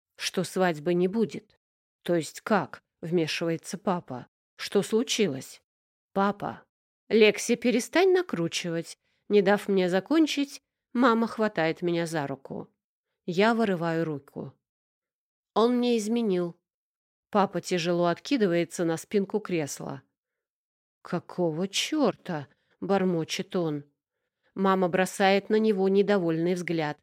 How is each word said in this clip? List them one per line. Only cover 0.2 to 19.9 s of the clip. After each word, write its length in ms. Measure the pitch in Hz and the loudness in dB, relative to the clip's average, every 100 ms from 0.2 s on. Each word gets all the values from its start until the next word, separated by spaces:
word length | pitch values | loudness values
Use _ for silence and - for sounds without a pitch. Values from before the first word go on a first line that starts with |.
| - - 170 | -6 -4 -4
свадьбы 480 | 185 185 151 151 | 0 0 0 -2
не 160 | 175 185 | 0 0
будет». 500 | 220 190 - - _ _ _ _ _ | 0 -2 -4 -16 _ _ _ _ _
«То 120 | - 175 | -2 -2
есть 240 | 147 - | -2 -8
как?» 400 | - 208 139 - _ _ | -2 0 -2 -10 _ _
вмешивается 760 | 170 175 151 - 170 160 - 175 | -4 -2 0 -2 -4 -4 -8 -8
папа. 500 | - 180 - 123 - _ _ - | -4 -4 -4 -12 -14 _ _ -14
«Что 280 | - 202 | -4 -2
случилось?» 800 | - 220 247 - 196 135 - - _ _ _ _ _ | 0 0 0 0 0 -2 -10 -18 _ _ _ _ _
«Папа». 500 | 196 202 202 - - - _ _ _ - | 0 0 0 -6 -10 -16 _ _ _ 0
«Лекси, 460 | 220 214 196 - 240 | 6 6 4 0 0
перестань 580 | 240 240 - 320 381 | 2 0 0 2 4
накручивать». 840 | 370 359 170 170 - 180 165 160 - _ _ - | 4 0 -2 -2 -4 -6 -6 -8 -12 _ _ 0
Не 120 | 208 | 4
дав 260 | 190 208 - | 4 2 2
мне 220 | 196 180 | 2 2
закончить, 720 | 185 190 320 302 - 277 - _ _ _ | 0 2 2 2 0 -4 -6 _ _ _
мама 340 | 233 254 226 226 | 0 2 4 0
хватает 540 | - 214 214 160 160 | 0 -2 0 -2 0
меня 240 | 175 170 170 | -2 -2 -2
за 220 | 160 143 | -4 -4
руку. 420 | 139 - - - _ _ _ _ _ - | -8 -12 -14 -14 _ _ _ _ _ -6
Я 280 | 170 214 | 2 2
вырываю 520 | 226 220 180 170 165 160 | 2 0 0 -2 -2 -2
руку. 480 | 143 - - 139 - _ _ _ _ _ _ _ _ _ 202 | -6 -10 -14 -14 -16 _ _ _ _ _ _ _ _ _ 2
«Он 220 | 233 247 | 2 2
мне 200 | 247 233 | 2 2
изменил». 580 | 208 233 226 180 175 - _ _ _ _ _ _ _ | 0 0 0 0 -2 -6 _ _ _ _ _ _ _
Папа 280 | 214 196 175 | 0 0 -2
тяжело 440 | - 180 165 175 175 | -4 -2 0 2 2
откидывается 800 | 170 - 285 202 170 165 - 170 | 0 -2 0 2 2 0 -2 -2
на 100 | 165 | -2
спинку 440 | - 208 190 214 | -2 -2 -2 -4
кресла. 640 | 208 175 139 - 143 | -4 -4 -4 -8 -12